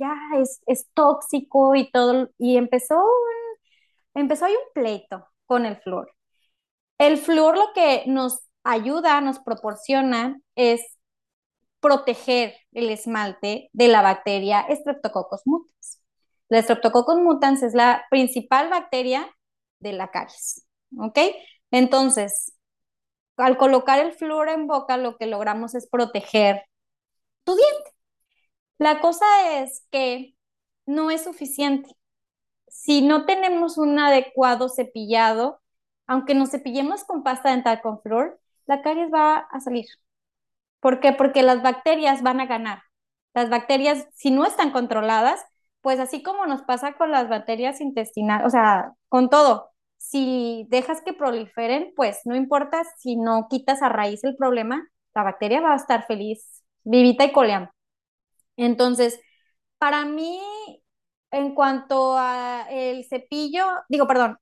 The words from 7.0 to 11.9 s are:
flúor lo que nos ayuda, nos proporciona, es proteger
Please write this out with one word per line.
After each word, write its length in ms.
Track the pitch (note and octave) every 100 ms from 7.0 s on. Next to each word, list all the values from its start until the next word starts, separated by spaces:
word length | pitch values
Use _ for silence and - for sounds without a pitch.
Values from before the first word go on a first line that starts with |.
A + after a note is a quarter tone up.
| D4 D4
flúor 380 | E4 D#4+ D#4 F4
lo 140 | G#4
que 300 | G4+ D#4 B3+ B3+
nos 340 | C4+ B3+ - _ _
ayuda, 560 | B3 A3+ A3+ D#4+ E4 D4
nos 180 | C#4 C4+
proporciona, 960 | - A3 G#3+ G#3 - C4+ C4 A#3 B3 C#4 _
es 260 | - A#3+ A#3 - _ _ _ _ _ _ _ _ -
proteger 760 | D4